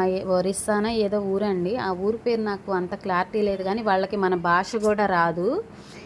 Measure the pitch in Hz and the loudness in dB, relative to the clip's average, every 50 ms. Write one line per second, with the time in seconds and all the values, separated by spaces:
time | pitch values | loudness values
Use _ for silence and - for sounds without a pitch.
0 | 185 185 185 190 - 190 185 185 180 190 196 - - - 214 208 208 226 233 226 | 4 2 0 0 0 0 0 2 2 0 -2 -2 -2 0 0 0 0 0 0 0
1 | 214 196 202 208 202 196 190 196 208 208 196 180 175 180 220 254 240 190 185 175 | 0 0 0 -2 0 0 0 0 0 0 0 0 0 -2 -2 -2 -2 -4 -4 -2
2 | 190 208 226 226 - 240 233 226 220 208 202 196 - - 196 180 180 175 196 196 | 0 -2 -2 -2 0 -2 0 0 0 -2 -4 -4 -4 -2 -2 -2 -2 -4 -6 -6
3 | - 196 180 175 185 - - 220 208 202 196 185 185 190 196 233 226 214 190 190 | -4 -2 0 0 0 0 -2 0 0 0 0 -2 -2 -2 -2 -2 0 2 2 2
4 | 190 190 - 202 190 185 185 180 170 175 170 175 202 - - 226 208 214 208 202 | 2 0 0 0 2 2 2 2 2 4 4 4 2 0 -2 0 2 2 2 4
5 | 208 196 190 175 170 170 165 170 175 208 285 392 453 - - - - - - - | 2 2 4 4 4 2 2 0 0 0 0 -2 -4 -8 -12 -20 -20 -20 -20 -20
6 | - | -20